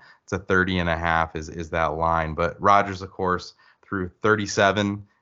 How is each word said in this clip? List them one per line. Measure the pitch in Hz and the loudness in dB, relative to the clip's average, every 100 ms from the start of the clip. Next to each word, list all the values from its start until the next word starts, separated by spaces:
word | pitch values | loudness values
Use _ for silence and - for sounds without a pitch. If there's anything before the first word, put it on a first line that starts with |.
| - _ - | -12 _ -8
to | 95 | -6
thirty | 95 95 92 92 | 0 2 2 0
and | 85 | 0
a | 82 | -2
half | 85 82 80 80 | 0 0 0 -4
is, | 78 | -10
is | 85 80 | -10 -6
that | 85 80 78 | -2 -2 0
line. | 82 82 80 | 0 0 -2
But | 78 85 - | -2 -4 0
Rodgers, | 95 101 98 92 | 4 4 4 -4
of | 95 | -10
course, | - 92 90 - - _ _ | -6 -2 -2 -6 -20 _ _
threw | - 98 90 - | -8 -6 -6 -2
thirty-seven | 110 107 101 - 98 95 104 101 101 _ | 0 2 0 2 4 4 0 -2 -10 _